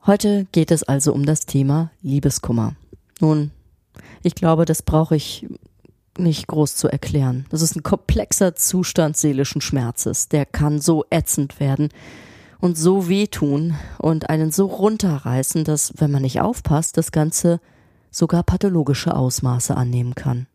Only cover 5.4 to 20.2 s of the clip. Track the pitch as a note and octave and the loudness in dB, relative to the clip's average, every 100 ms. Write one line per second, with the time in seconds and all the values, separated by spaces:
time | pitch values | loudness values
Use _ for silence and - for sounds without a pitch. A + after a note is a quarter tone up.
5.4 | - - - _ _ _ _ - F3 D3+ | -14 -18 -20 _ _ _ _ -2 0 0
6.4 | - D#3 D3 - - C#3 - D3+ C3+ B2+ | -4 0 0 0 -2 -2 -2 0 0 -2
7.4 | C3+ D#3+ D#3+ - - G3 - A3+ G#3 - | -4 -2 -2 -2 -2 -4 0 -2 0 2
8.4 | F#3+ E3+ - F#3 F3+ - D#3 D3+ D3+ C3+ | 2 2 -2 0 -2 0 0 2 0 0
9.4 | C#3 - - C#3 A#2+ - - - - D3+ | -2 -2 -2 -2 -2 -4 -4 -4 -2 -2
10.4 | C#3 - D3 D3+ C#3+ D#3+ - E3 D3 - | -2 0 0 0 0 0 0 -2 -2 -2
11.4 | C#3+ - C#3+ C3+ D3 - - - - - | -4 -2 -2 0 -2 -4 -20 -20 -20 -20
12.4 | - _ F3+ E3 D#3+ G3 F3 G3 G#3 - | -20 _ -2 2 2 2 2 0 0 -2
13.4 | D3 C#3+ E3 D3+ - - D#3+ D#3+ - D#3 | -2 0 -2 -4 -8 -4 0 0 0 0
14.4 | D#3+ D#3+ G3 - G3 A3 G3 D3 - B2+ | 0 0 -2 2 0 2 0 0 -2 -2
15.4 | C3 - D#3 D3+ - - D3+ C#3+ C3+ C3 | 0 -2 0 -2 -2 -2 0 2 0 0
16.4 | G3 A#3+ - D3+ D#3+ - D#3+ - D#3 - | 0 0 0 0 0 -2 -2 0 0 0
17.4 | F3 E3+ _ _ _ _ _ - E3 E3+ | 0 0 _ _ _ _ _ -4 0 0
18.4 | E3+ F3+ G3+ F3 C#3+ C#3 - - B2+ - | 0 0 2 0 0 0 0 0 0 0
19.4 | B2+ B2 - C3 B2 B2 B2 B2 | -2 -2 -2 -2 0 -2 -2 -4